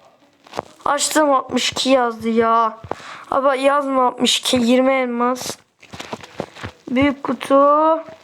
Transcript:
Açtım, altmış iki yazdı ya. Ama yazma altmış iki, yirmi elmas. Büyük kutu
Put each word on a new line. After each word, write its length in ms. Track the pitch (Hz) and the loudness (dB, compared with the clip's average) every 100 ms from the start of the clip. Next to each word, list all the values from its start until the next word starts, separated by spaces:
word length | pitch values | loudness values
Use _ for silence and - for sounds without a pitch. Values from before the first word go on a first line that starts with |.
| _ _ _ _ _ - - - | _ _ _ _ _ -14 -14 -8
Açtım, 480 | - 285 - 294 302 | -4 -2 0 2 2
altmış 400 | 262 - 247 - | 2 0 -4 -4
iki 180 | - 254 | -2 2
yazdı 380 | 262 240 226 226 | 2 2 -2 -2
ya. 500 | 226 226 226 226 220 - - - - - | 0 2 2 0 -4 -10 -12 -12 -18 -4
Ama 240 | - 269 | 0 2
yazma 520 | 262 277 285 277 262 247 | 2 2 2 0 0 0
altmış 320 | 240 247 - | 0 -2 0
iki, 180 | - 254 | 0 0
yirmi 360 | 233 254 262 | 4 4 4
elmas. 640 | 269 247 240 247 254 - - _ _ - - - - - - - - - - - | 0 -2 -2 -2 -4 -8 -14 _ _ -20 -18 -14 -16 -12 -12 -12 -12 -16 -16 -6
Büyük 320 | 247 285 277 | 0 0 0
kutu 840 | - 247 - 277 285 294 311 320 320 - | -6 -6 0 4 4 4 2 0 -4 -20